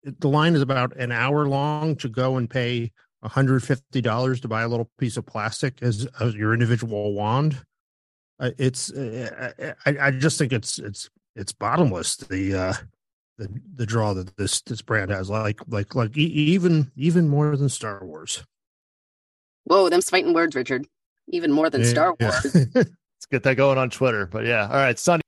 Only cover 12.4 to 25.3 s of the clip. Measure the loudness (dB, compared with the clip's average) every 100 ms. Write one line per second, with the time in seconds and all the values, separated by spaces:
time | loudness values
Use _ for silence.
12.4 | -2 -2 -2 -4 -10 _ _ _ _ _
13.4 | -12 -12 -14 -8 -2 0 0 -2 -8 -6
14.4 | -4 -4 -6 -12 -2 -2 0 -4 -4 -4
15.4 | -4 -6 -6 -6 -4 -2 -2 0 0 2
16.4 | 2 4 4 4 2 0 2 4 4 4
17.4 | 2 2 0 -2 -8 -10 -12 -14 -10 -10
18.4 | -10 _ _ _ _ _ _ _ _ _
19.4 | _ _ 2 4 6 4 2 0 2 2
20.4 | 2 0 -2 -4 -6 _ _ _ -8 -4
21.4 | 2 2 2 2 2 4 2 2 0 0
22.4 | 2 4 4 2 0 -2 _ _ -6 -2
23.4 | 0 4 4 4 0 0 0 0 -2 -4
24.4 | 0 0 0 2 2 2 2 2 0